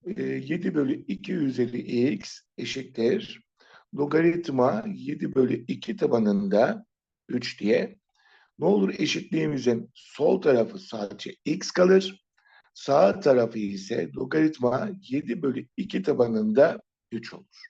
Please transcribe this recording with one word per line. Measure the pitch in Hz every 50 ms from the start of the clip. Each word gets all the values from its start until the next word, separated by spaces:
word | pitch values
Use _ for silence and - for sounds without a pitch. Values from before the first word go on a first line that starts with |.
| _
e, | 185 202 - 135
yedi | 131 135 135 135 135 160 175 185 190 160
bölü | 151 139 127 -
iki | - - - 196 190 196 190 185
üzeri | 175 147 135 123 120 123 120 120 120 - - - 120 120 - 107
x | 98 - - - - _ _ _ -
eşittir | - - - 135 131 - - - 113 120 - - - - - - _ _ _ _ _ _ - - _ _ -
logaritma | 139 143 147 147 160 165 170 165 170 - - 139 127 123 127 107 107 110 110 95
yedi | 87 127 135 147 - 170 151 -
bölü | 131 127 117 -
iki | - - - 139 - - - 110
tabanında | - - 147 120 117 110 104 101 98 101 98 95 101 120 156 226 220 - _ _ _ _ _ _ _ _ -
üç | - 123 120 - - -
diye. | 190 202 226 - - - - _ _ _ _ _ _ _ _ _ _ _ _ -
Ne | 139
olur | 170 202 208 190 190 - -
eşitliğimizin | 156 151 - - - - - 160 160 151 147 135 117 120 117 113 - - _
sol | - - - - - 143 165 190 - 185
tarafı | 160 131 120 110 - 101 95
sadece | - - - 110 104 101 - - - - - _ _
x | 139 151 190 - -
kalır. | - - 185 185 190 190 196 190 190 _ _ _ _ _ _ _ _ _ _ _ _
Sağ | - - - 139 143 180 202 196 196
tarafı | - 151 131 123 117 113 113 113
ise | 104 98 98 95 95 - 113 123 - - 139
logaritma | 127 131 135 147 156 156 156 156 - 123 120 123 135 110 104 95 98 - 117
yedi | 127 143 151 127 117 - -
bölü | 135 123 131 - _ _
iki | - - - - - -
tabanında | - - - 123 117 113 110 107 107 107 131 143 165 - 214 _ _ _ _ _ _ -
üç | 113 117 - -
olur. | - 196 _ _ - - -